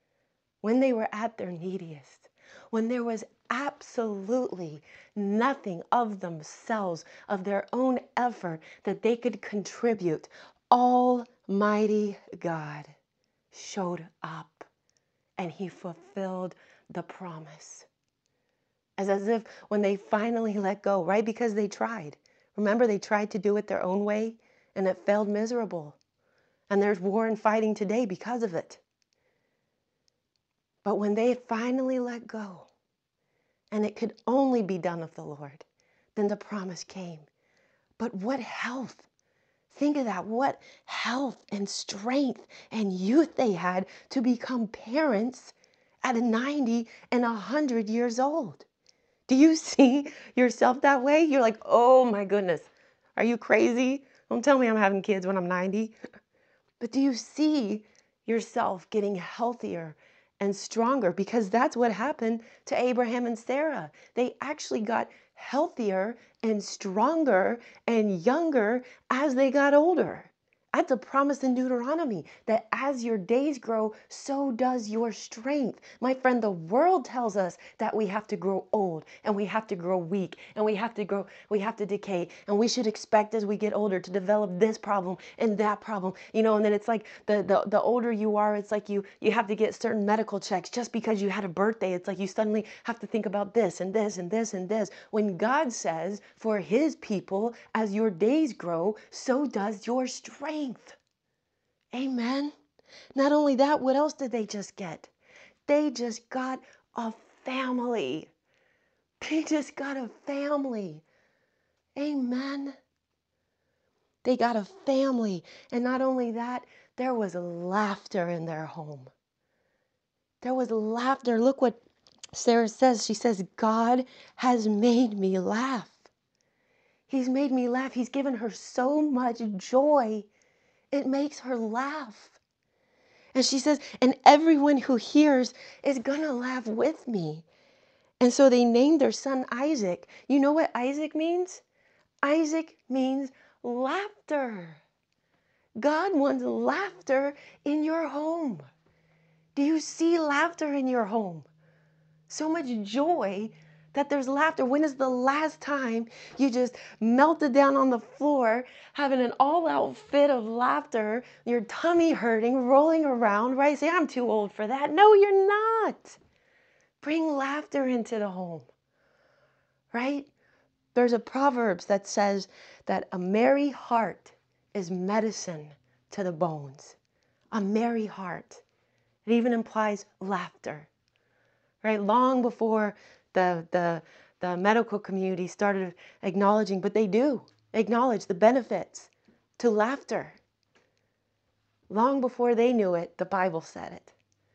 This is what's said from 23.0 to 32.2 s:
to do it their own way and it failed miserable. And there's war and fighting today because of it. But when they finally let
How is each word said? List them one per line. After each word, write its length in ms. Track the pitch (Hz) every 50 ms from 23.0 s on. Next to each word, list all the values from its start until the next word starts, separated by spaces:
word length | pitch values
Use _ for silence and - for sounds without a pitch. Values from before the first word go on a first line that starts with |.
| - - 214 208 214 208
to 80 | - 208
do 180 | 175 208 208
it 100 | 208 208
their 160 | - 190 -
own 220 | - 185 185 202 208
way 300 | 208 208 214 220 226 226 - _ _ _ _ _ _ -
and 120 | 196 190
it 200 | 185 185 185 -
failed 220 | - 202 208 214 202
miserable. 680 | 208 208 220 226 247 240 220 185 180 165 147 147 - _ _ _ _ _ _ _ _ _ _ _ _ _ _ -
And 140 | 202 196
there's 180 | 202 208 208 175
war 260 | 180 196 190 226 226
and 140 | 226 214 214
fighting 340 | - 220 214 226 220 214 208
today 300 | - 214 185 208 240 254
because 380 | 196 185 - - 214 247 240
of 120 | 226 202 165
it. 240 | 156 - - - - _ _ _ _ _ _ _ _ _ _ _ _ _ _ _ _ _ _ _ _ _ _ _ _ _ _ _ _ _ _ _ _ _ _ _ _ _ _ _ _ -
But 120 | 202 214
when 180 | 202 208 202 208
they 200 | 220 226 254 247
finally 640 | 247 - - 233 220 233 247 254 269 262 262 262 254
let 280 | 247 240 240 233